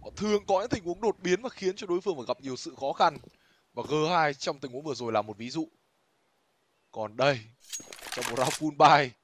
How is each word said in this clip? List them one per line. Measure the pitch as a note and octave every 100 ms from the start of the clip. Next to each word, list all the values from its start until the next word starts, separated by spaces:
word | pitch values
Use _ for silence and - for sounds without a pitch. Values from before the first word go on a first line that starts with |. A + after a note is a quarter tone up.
Họ | - -
thường | G#3 G#3 G3
có | F#3+
những | A3
tình | A#3
huống | E3+ F3
đột | A3 -
biến | F3+ F3+
và | B3
khiến | - F#3+ F#3
cho | E3+
đối | F3
phương | G3+ D#3+
phải | A2+
gặp | B2
nhiều | C3+ B2
sự | - C3
khó | C3+
khăn. | E3 F3+ C#3+ A#2 _ _ _ _
Và | - A#2
G | D3+ D#3
hai | F3 D3+
trong | C#3+ - D3
tình | C#3
huống | A#2+
vừa | D#3
rồi | B2+ B2
là | A2
một | G#2+ G2+
ví | A#2
dụ. | D3 D#3+ _ _ _ _ _ _ _ _ _ _ _ _
Còn | - G#2+ A2
đây, | C3+ C3 A2 _ - - - - - -
trong | B2
một | A#2
round | B2+
full | - D#3 D3
buy | D#3 D3+ C3+ -